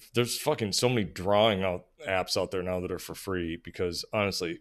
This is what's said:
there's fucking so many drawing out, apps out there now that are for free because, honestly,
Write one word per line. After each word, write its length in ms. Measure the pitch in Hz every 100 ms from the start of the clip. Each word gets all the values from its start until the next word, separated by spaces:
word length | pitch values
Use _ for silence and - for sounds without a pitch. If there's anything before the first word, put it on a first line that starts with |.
| -
there's 220 | 113 120 -
fucking 340 | 151 151 104
so 160 | - 123
many 160 | 123
drawing 580 | 90 90 92 104 113 95
out, 240 | 95 90 - - 147
apps 280 | 92 90 104
out 140 | 87
there 140 | 95
now 160 | 90 90
that 100 | 90
are 80 | 87
for 160 | -
free 420 | 90 - 92 85 82
because, 480 | - - 90 80 -
honestly, 460 | 110 101 90 85 87